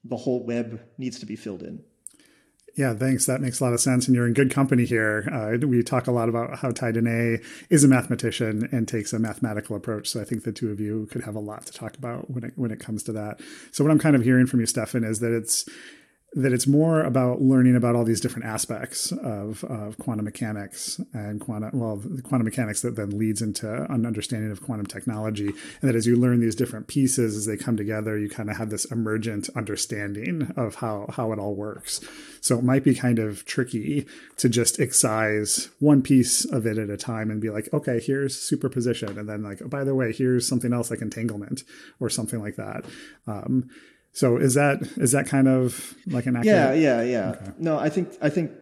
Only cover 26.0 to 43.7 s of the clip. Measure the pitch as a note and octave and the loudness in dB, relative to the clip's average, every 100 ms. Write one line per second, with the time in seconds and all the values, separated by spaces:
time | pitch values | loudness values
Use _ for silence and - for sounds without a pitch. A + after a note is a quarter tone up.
26 | A2+ A#2+ B2 A#2+ A#2 G#2+ B2 G#2+ - D3 | 4 4 6 4 2 0 -2 -4 -4 2
27 | C3 C3 A2+ G#2+ G#2 G#2 - A2 G2+ A2 | 2 4 0 0 -4 -4 -2 -2 0 -2
28 | G#2+ G#2+ G#2 - G#2 G#2 A2 G#2+ - A#2 | -2 -2 -4 -6 -6 -6 -6 -4 -4 -2
29 | A2 A2 A2+ G#2 - A#2+ G#2+ G#2 - A2 | -2 -2 -2 -6 -6 -6 -6 -6 -6 -6
30 | G2+ G2+ C3+ E3 D3 D#3+ A2+ - A#2 G#2 | -6 -6 -6 -4 -4 -2 -4 -4 -6 -6
31 | G#2 - A2+ G#2+ G2+ G2 G#2 - - - | -6 -4 -4 -2 -4 -6 -8 -10 -8 -10
32 | - - - - - A#2+ B2 C3+ C3+ B2+ | -10 -18 -20 -6 0 2 4 4 4 4
33 | B2+ A2+ G#2+ G2+ - - B2+ A2+ G#2 C#3+ | 2 2 0 -6 -6 -4 -2 -4 -2 -4
34 | - - - - B2+ A#2 A2+ - C#3 - | -4 -16 -16 0 2 4 2 2 0 2
35 | A#2+ A2 G#2+ G#2+ G#2 - - _ D3 C#3+ | 2 2 2 2 0 -2 -4 _ 6 6
36 | C3+ C3+ A#2+ - - B2+ A2 A2 G#2 G2+ | 8 6 6 2 0 0 0 -2 -4 -6
37 | - A2+ A2 G#2+ A2 G#2+ - D3 C#3 A#2 | -6 -4 -4 -2 -2 -4 -2 -2 0 -2
38 | - C3+ C#3 - - C#3 C3 B2+ A#2+ A2+ | 0 0 0 -4 -2 -2 0 0 0 -2
39 | G#2 G2+ G#2 G#2 G#2 G2 C3+ C#3 C3+ C3+ | -4 -8 -8 -6 -8 -10 -8 -4 0 0
40 | A#2+ A2 B2+ B2 - B2 B2 A#2+ A#2 A2+ | 0 2 2 4 2 0 2 0 -2 -4
41 | A2 A#2 A2+ G#2 G2+ B2+ - - - _ | -6 -4 -4 -4 -8 -10 -10 -20 -20 _
42 | A#2 - A2 A#2 G#2 G2+ G#2 A2 - - | -4 -2 -4 -4 -6 -8 -8 -10 -12 -18
43 | - - - G#2 - B2+ B2 | -20 -14 -10 -8 0 0 -2